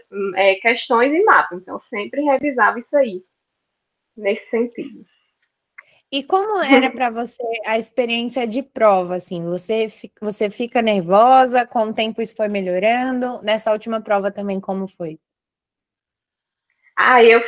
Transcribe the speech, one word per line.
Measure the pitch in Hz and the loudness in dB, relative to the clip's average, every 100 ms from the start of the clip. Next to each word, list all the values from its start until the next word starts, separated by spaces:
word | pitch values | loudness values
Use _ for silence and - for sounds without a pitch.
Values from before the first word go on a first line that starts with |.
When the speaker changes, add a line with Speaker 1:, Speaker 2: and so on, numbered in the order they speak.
| - 196 196 185 | -8 -8 -4 2
Speaker 1:
é, | 196 | 2
questões | 190 233 240 - 233 269 | 2 0 -2 0 2 2
e | 320 | 2
mapa. | 427 190 - 180 | 4 4 2 -6
Então, | - 196 | -12 -14
sempre | - 208 214 277 | -10 -10 -8 -4
revisava | 294 262 294 247 202 214 | 0 0 -2 0 0 0
isso | - 294 | -2 0
aí, | 247 180 - _ _ _ _ _ _ _ _ - | 0 -4 -14 _ _ _ _ _ _ _ _ -6
nesse | 202 220 - | -4 -4 -4
sentido. | 226 247 - - 202 - _ _ _ _ _ _ - _ _ _ | -4 -4 -8 -14 -16 -20 _ _ _ _ _ _ -20 _ _ _
Speaker 2:
E | 269 | -8
como | 269 381 427 392 | -2 -2 0 -2
era | 285 262 262 | 2 4 4
pra | 247 247 | -2 -4
você | 226 240 - 240 226 | -4 -8 -8 -8 -6
a | 202 226 | -4 -4
experiência | 220 - 240 233 240 254 | -4 -4 -2 -4 -4 -6
de | 233 233 | -4 -6
prova, | - - 220 190 175 | -8 2 4 4 0
assim? | 180 - 175 | -6 -8 -8
Você | 170 180 - 220 220 | -6 -6 -4 -2 -4
fi-, | - 220 _ | -8 -20 _
você | 214 202 208 | -8 -4 -4
fica | - 240 247 | -4 -4 -2
nervosa? | 220 202 170 202 240 262 254 247 | 0 0 2 4 8 6 6 2
Com | 240 240 | 0 -2
o | 220 | -2
tempo | 226 220 214 | -2 -4 -4
isso | 220 | -8
foi | - 214 | -4 -4
melhorando? | 202 185 180 214 240 262 254 247 240 | -2 -2 0 2 2 -2 -4 -4 -6
Nessa | 208 214 220 | -4 -2 -2
última | 214 226 220 | -2 -4 -6
prova | 214 202 202 | -2 -2 -2
também, | 202 202 190 | -4 -6 -6
como | 190 190 190 | -6 -6 -8
foi? | - 165 160 _ _ _ _ _ _ _ _ _ _ _ _ _ _ _ _ _ - | -10 -12 -12 _ _ _ _ _ _ _ _ _ _ _ _ _ _ _ _ _ 0
Speaker 1:
Ah, | 240 247 | 4 6
eu | 226 233 | 8 6